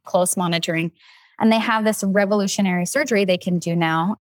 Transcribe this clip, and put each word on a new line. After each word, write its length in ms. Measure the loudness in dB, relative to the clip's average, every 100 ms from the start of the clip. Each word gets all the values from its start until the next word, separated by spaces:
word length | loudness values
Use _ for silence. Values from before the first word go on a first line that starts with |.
close 320 | -4 0 0 0
monitoring. 560 | -2 -2 -2 -4 -4 -6 -20 -20 _ 0
And 140 | 2
they 60 | 2
have 260 | 2 0 0
this 180 | -2
revolutionary 800 | 0 0 2 0 0 0 0 0 -2
surgery 380 | -2 0 0
they 140 | 2 0
can 220 | 0 -2
do 180 | 0 0
now. 400 | 0 0 -2 -4 _